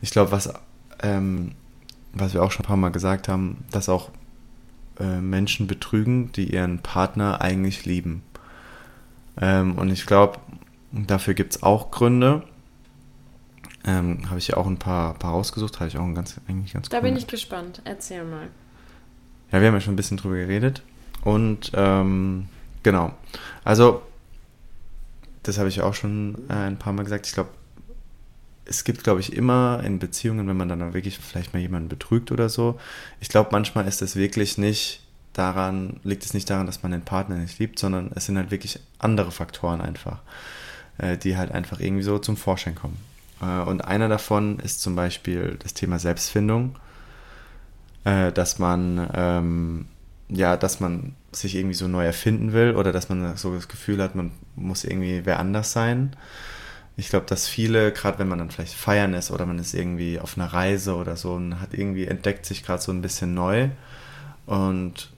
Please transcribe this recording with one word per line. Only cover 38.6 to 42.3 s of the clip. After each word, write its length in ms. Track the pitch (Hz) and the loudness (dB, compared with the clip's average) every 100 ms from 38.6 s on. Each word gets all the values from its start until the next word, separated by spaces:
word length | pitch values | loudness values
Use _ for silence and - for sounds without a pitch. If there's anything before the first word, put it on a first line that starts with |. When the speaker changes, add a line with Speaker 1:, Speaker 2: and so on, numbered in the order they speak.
| 98 - - - | -6 -12 -14 -2
Speaker 1:
andere 320 | 107 107 90 | 2 2 0
Faktoren 480 | - 82 - 87 85 | -4 -8 -4 -4 -2
einfach, 380 | 85 80 90 85 - - - - - - - - | -4 -6 -8 -10 -12 -18 -16 -16 -16 -18 -20 -6
äh, 180 | 92 87 | -4 -2
die 200 | 95 92 | 0 -2
halt 140 | 87 | -2
einfach 280 | 87 90 - | -4 -6 -4
irgendwie 220 | 90 98 | -2 0
so 140 | 98 104 | 0 -2
zum 180 | 104 | 0